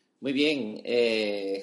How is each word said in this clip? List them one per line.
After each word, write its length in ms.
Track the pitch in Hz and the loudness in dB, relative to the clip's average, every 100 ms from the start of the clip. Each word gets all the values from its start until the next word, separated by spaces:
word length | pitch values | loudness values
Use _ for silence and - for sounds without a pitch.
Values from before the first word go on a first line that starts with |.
| _ _ | _ _
Muy 120 | 131 | -4
bien. 480 | 135 147 143 107 107 | 2 2 2 -4 -8
Eh, 760 | - 120 117 110 104 101 98 98 | -2 2 4 2 0 -2 -4 -4